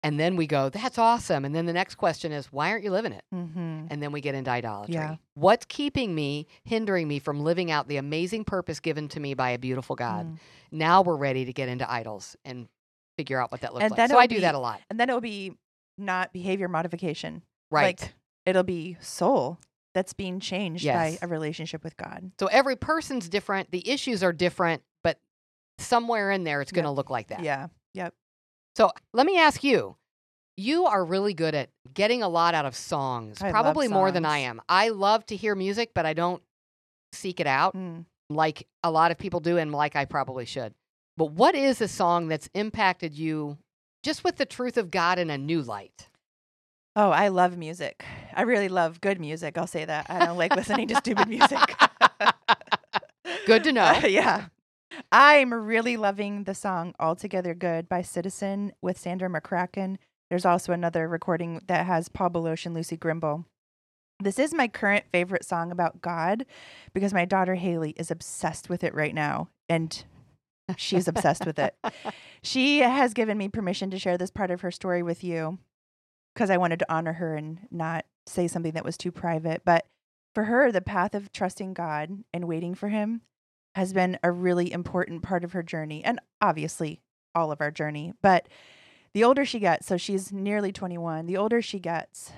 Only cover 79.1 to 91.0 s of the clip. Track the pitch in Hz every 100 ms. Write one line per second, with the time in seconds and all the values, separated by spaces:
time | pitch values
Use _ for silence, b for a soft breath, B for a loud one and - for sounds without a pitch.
79.1 | 180 175 160 165 160 - 170 - _ _
80.1 | _ _ - 208 240 269 196 190 202 196
81.1 | 202 202 - 185 - 190 185 170 151 151
82.1 | 196 - 170 175 165 175 185 208 214 208
83.1 | 233 _ _ _ _ _ - 185 190 180
84.1 | 185 175 175 180 175 175 175 175 185 -
85.1 | 165 - 185 175 185 165 165 156 156 -
86.1 | 254 _ _ 208 156 156 - 160 - _
87.1 | _ _ 170 156 147 147 151 151 151 165
88.1 | - 196 180 - b b b b b b
89.1 | 202 233 269 277 240 196 160 - 180 -
90.1 | 196 190 196 196 208 196 196 185 175